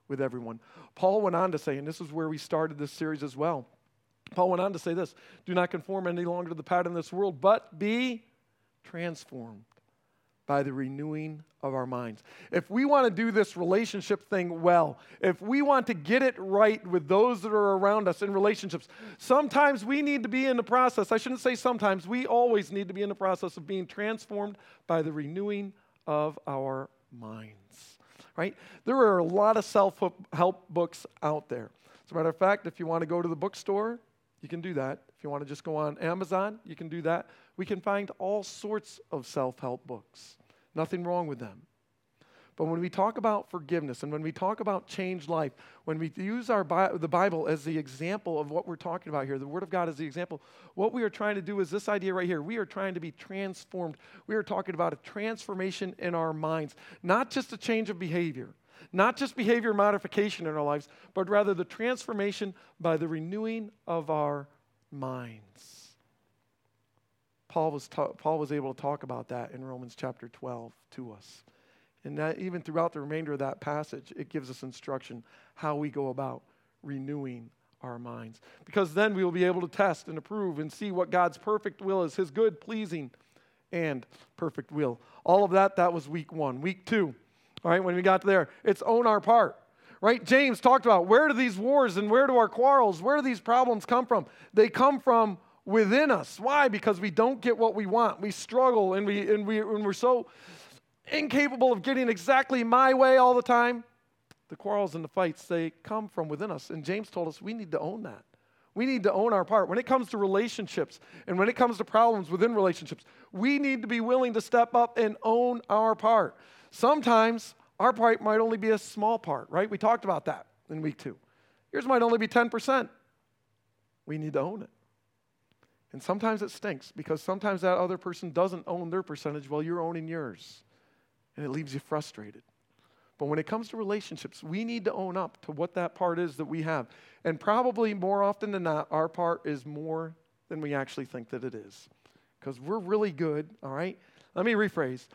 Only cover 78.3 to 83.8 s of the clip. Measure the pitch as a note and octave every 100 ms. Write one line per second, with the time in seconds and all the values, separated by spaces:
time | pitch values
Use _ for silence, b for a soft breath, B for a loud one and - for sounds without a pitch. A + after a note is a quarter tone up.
78.3 | A2+ b b - G#3 F3+ D#3+ G#3+ F#3+ F3+
79.3 | E3+ F3+ F#3 F3 - G3 D#3+ - D#3 -
80.3 | G#3+ F#3+ D3 D#3 - G#3 F3+ F3 F3+ F3
81.3 | - - G#3+ G#3 - F#3+ F#3+ E3 D#3+ F3+
82.3 | C#3 A3 E3 - A3 G#3 E3 C3 b b
83.3 | b b b _ F3